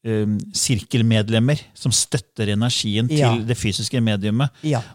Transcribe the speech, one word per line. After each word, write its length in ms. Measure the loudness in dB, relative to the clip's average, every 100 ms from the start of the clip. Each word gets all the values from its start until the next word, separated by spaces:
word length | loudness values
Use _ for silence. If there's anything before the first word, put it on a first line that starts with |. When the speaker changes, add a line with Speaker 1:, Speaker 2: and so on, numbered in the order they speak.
Speaker 1:
ehm, 360 | -4 0 0 -2 -4
sirkelmedlemmer 1080 | -4 0 -2 0 2 4 2 2 2 2 0 -6 -8
som 160 | -2
støtter 580 | -2 0 -4 -4 -4 -2
energien 580 | 0 0 0 -2 0 0
Speaker 2:
Ja. 220 | 2 2 2
Speaker 1:
til 100 | -2
det 100 | -2
fysiske 440 | -2 -2 -2 0
mediumet. 480 | 0 0 0 0 -2 -2
Speaker 2:
Ja. 180 | -2 -2 -4